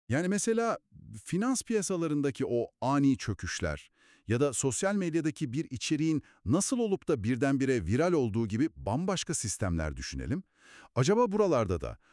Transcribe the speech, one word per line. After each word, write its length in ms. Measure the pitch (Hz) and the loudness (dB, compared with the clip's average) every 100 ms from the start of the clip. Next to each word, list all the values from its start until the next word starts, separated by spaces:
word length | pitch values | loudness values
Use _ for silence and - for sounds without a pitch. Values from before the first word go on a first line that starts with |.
| - | -4
Yani 180 | 127 180 | -2 0
mesela 500 | 202 - 226 233 - _ - - 107 - | 0 0 0 0 -4 _ -20 -18 -16 -4
finans 360 | 175 233 262 | -2 0 -2
piyasalarındaki 840 | - 220 190 185 165 147 143 - 117 | 0 -2 0 -2 0 0 0 0 0
o 220 | 120 117 - | 0 -2 -4
ani 360 | 123 143 139 131 | 0 4 4 4
çöküşler 760 | - 98 87 - 85 73 - _ _ _ - | 0 -6 -4 -4 -4 -4 -10 _ _ _ -2
ya 120 | 117 | 0
da 140 | 143 | 2
sosyal 420 | 127 135 120 190 202 | 0 -2 0 0 0
medyadaki 580 | 175 160 156 - 151 | 0 0 -2 -4 -6
bir 140 | 123 165 | -4 -6
içeriğin 520 | 127 - 151 160 151 - _ - | -6 -2 0 2 0 -2 _ 0
nasıl 340 | 156 196 254 | 2 2 0
olup 280 | 226 190 - | 0 0 0
da 160 | 143 | 0
birdenbire 600 | 101 127 139 139 131 127 82 | 0 0 2 2 2 0 2
viral 280 | 120 170 | 2 2
olduğu 340 | 170 123 101 113 | 2 2 0 0
gibi 220 | 110 156 - | 0 -2 -2
bambaşka 580 | 98 123 185 185 - | -4 -2 0 -2 -2
sistemler 600 | 156 104 - 95 85 78 65 | -4 -4 -4 -2 0 -2 -6
düşünelim. 480 | 64 67 64 151 - _ - - - - | -8 -8 -4 -6 -6 _ -20 -20 -8 0
Acaba 360 | 131 214 247 | 2 4 2
buralarda 500 | 202 208 139 107 87 | 4 4 4 2 -2
da 160 | 58 - _ | -4 -10 _